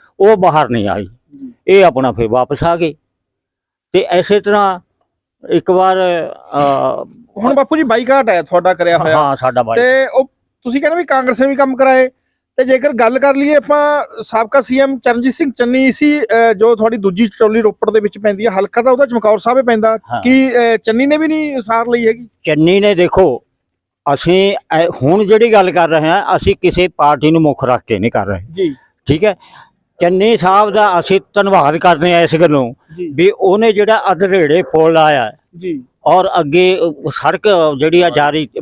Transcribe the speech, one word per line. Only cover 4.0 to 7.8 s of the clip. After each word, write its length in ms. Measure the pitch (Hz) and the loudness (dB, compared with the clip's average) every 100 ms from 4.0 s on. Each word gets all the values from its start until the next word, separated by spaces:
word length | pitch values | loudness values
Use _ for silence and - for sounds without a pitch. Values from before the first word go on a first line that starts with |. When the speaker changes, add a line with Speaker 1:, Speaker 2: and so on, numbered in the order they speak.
| - 175 | -2 -2
Speaker 1:
ਇਸੇ 200 | 175 202 | 0 -2
ਤਰ੍ਹਾਂ 400 | 202 208 196 180 _ _ _ _ _ _ - | 0 0 0 -4 _ _ _ _ _ _ -4
ਇੱਕ 220 | 170 - | -4 0
ਵਾਰ, 260 | 185 190 185 | 0 2 0
ਅ, 1040 | 180 175 151 - - 143 143 135 131 - - - - - | 0 -2 -6 -12 -8 -2 0 0 -2 -4 -10 -18 -20 -6
Speaker 2:
ਹੁਣ 160 | 233 | -2
ਬਾਪੂ 240 | 277 269 | 0 0
ਜੀ 60 | 311 | -2